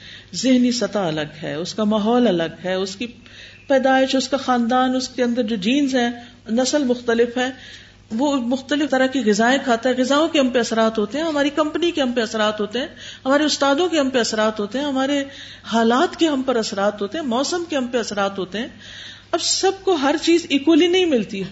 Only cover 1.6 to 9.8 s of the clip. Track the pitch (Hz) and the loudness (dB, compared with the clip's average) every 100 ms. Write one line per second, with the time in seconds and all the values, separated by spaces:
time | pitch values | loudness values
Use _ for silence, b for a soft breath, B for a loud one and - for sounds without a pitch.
1.6 | 180 - 208 220 208 240 240 175 165 - | -8 -2 0 2 2 4 4 2 -2 -4
2.6 | 180 185 190 - 240 - B B B B | -6 -4 -4 -6 -12 -12 B B B B
3.6 | - 269 262 262 262 269 254 269 262 247 | 0 2 4 4 4 2 0 -2 0 0
4.6 | 233 254 254 254 254 - 247 240 214 226 | 2 2 2 0 -4 -2 0 0 -2 -2
5.6 | 180 277 277 262 240 240 B B - 220 | 0 2 2 0 -2 -4 B B -4 0
6.6 | 254 302 262 240 233 226 240 247 254 262 | 0 0 0 0 0 2 2 0 -4 -6
7.6 | B B B B - 220 294 277 233 262 | B B B B -8 -2 0 0 0 -4
8.6 | - 294 294 262 262 269 214 202 226 269 | -2 -2 0 2 2 2 2 2 4 2
9.6 | 269 226 | 2 0